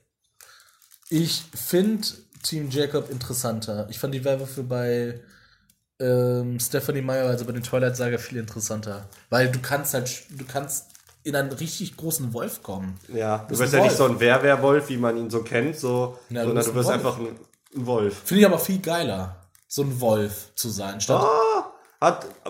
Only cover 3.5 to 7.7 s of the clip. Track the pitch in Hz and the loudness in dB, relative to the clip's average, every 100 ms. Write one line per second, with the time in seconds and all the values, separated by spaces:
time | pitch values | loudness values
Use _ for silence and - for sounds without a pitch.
3.5 | 110 110 104 104 - 139 135 135 135 131 | -4 -4 -6 -6 -6 -6 -2 -2 -2 -4
4.5 | 139 123 123 120 120 120 120 - - _ | -8 -4 -2 0 0 -2 -8 -16 -20 _
5.5 | _ _ _ _ - 127 123 123 123 123 | _ _ _ _ -4 2 4 4 2 -2
6.5 | 120 - 143 - 139 131 131 127 123 120 | -4 -2 -2 -2 -2 -2 0 0 0 -2
7.5 | 120 120 | -6 -2